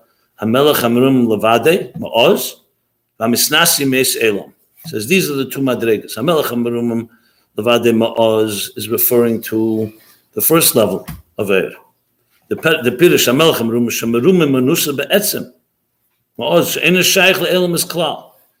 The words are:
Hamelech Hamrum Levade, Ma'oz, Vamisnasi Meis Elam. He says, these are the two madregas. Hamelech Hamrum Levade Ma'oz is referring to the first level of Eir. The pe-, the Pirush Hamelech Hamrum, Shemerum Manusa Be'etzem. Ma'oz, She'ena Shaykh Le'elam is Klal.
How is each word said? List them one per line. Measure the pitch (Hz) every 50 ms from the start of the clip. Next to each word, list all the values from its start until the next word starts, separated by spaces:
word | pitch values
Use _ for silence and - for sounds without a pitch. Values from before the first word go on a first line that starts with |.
| _ _ _ _ _ _ _ -
Hamelech | 107 110 113 131 143 151 139
Hamrum | 123 120 117 117 120 131 135 135 127 120
Levade, | 113 107 101 107 110 117 117 - 160 175 208 - - -
Ma'oz, | - - 78 - 113 123 160 214 240 - - - _ _ _ _ _ _ _ _ _ _ _ _ -
Vamisnasi | 113 117 120 - - - 151 160 170 165 - - 143 135
Meis | 131 131 131 - - -
Elam. | 113 110 101 92 76 - _ _ _ _ _ _
He | - 165
says, | - 110 104
these | 127 185 190 160 147
are | 143
the | 135 135 123
two | - 139
madregas. | 139 131 123 107 113 117 110 104 - - -
Hamelech | 107 117 170 170 151 131
Hamrum | - 120 120 120 120 120 120 120 120 117 117 113 - _ _ _ _ _ _ _ _ -
Levade | - 107 120 120 117 104 120 113
Ma'oz | 113 113 113 - 117 113 110 110 110 110 110 104 98 - - -
is | - 101 107
referring | 117 107 - - 123 120 117 117 113 107
to | - - 110 110 113 113 110 110 110 107 - - _ _ _ _ _ _
the | - 107
first | - - 160 165 160 - -
level | 127 107 95 95 85 - - - - - _ _ -
of | 107 98
Eir. | 98 92 76 57 - - - _ _ _ _ _ _ _ _ _ _ _ _ -
The | -
pe-, | - - 160 160 -
the | 120 123
Pirush | 110 - 165 175 147 117 - 120
Hamelech | 123 143 165 160 -
Hamrum, | - 117 113 113 120 120 113
Shemerum | - - - 117 117 120 123 180 190
Manusa | 180 156 143 135 131 127 135 170 170 - 151 139
Be'etzem. | 131 143 - 175 202 - - - 123 - - _ _ _ _ _ _ _ _ _ _ _ _ _ _ _ _ _ -
Ma'oz, | 120 147 170 170 131 - -
She'ena | - - 160 180 185
Shaykh | 170 - - 196 180 185 180
Le'elam | 185 180 151 170 180 180 175 170
is | 156 -
Klal. | - - 165 170 147 - - - - _ _ _ _ _ _